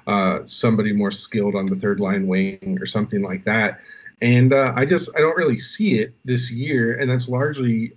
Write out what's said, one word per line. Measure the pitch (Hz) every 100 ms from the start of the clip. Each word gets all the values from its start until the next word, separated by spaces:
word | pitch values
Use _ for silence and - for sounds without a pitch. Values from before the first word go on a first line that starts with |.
| -
uh, | 101 95 78
somebody | - - 117 110 107
more | 104 98
skilled | 98 - 110 101
on | 98 95
the |
third | 95 104 98
line | 98 98 95
wing," | 92 95 - 95 92
or | -
something | 110 104 104
like | 98 92
that. | - 110 107 - - - - -
And, | 120 123 127
uh, | 135 135
I | 123
just, | 139 175 - 156
I |
don't | 156 170
really | 156 117
see | - - 214 113
it | 107 -
this | 131 123 123
year, | 117 147 135 117 117
and | 135
that's | 127 123
largely, | 123 143 143 123 113 113